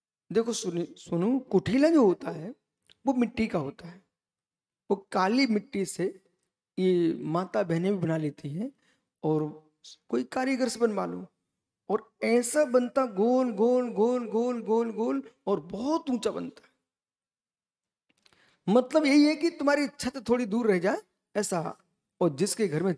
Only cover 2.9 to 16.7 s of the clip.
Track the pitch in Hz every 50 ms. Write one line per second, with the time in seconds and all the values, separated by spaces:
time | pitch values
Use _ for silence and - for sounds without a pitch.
2.9 | _ _ - - 254 247 240 - - - 220 226 - 170 135 139 - - - 165
3.9 | 175 - _ _ _ _ _ _ _ _ _ _ _ _ _ _ _ _ _ -
4.9 | 208 196 - _ - 196 185 190 233 262 277 233 214 208 196 - - 202 190 -
5.9 | - - 175 185 185 - _ _ _ _ _ _ _ _ _ _ _ - 185 185
6.9 | 185 175 170 165 - - 151 156 156 175 190 185 - 214 196 165 165 165 175 196
7.9 | 208 185 160 160 160 160 156 147 - - - 143 147 175 226 285 - _ _ _
8.9 | _ _ _ _ _ _ - 156 156 151 156 151 151 - - _ _ _ - -
9.9 | - - _ - 233 247 254 - - 262 254 269 269 247 262 233 - 226 233 226
10.9 | 208 196 185 175 175 180 185 - _ _ _ _ _ _ _ _ _ _ _ -
11.9 | 196 220 - _ _ _ - 220 226 240 240 240 - 302 302 254 240 254 247 240
12.9 | - 269 262 240 196 180 208 240 254 254 262 247 214 190 220 240 247 254 247 240
13.9 | 190 185 214 240 247 247 240 202 190 226 240 247 247 233 202 190 220 226 233 226
14.9 | 208 208 226 254 269 277 269 - - _ _ - 202 170 147 175 190 196 240 285
15.9 | 320 330 320 294 247 220 - 214 - 175 175 - - - - _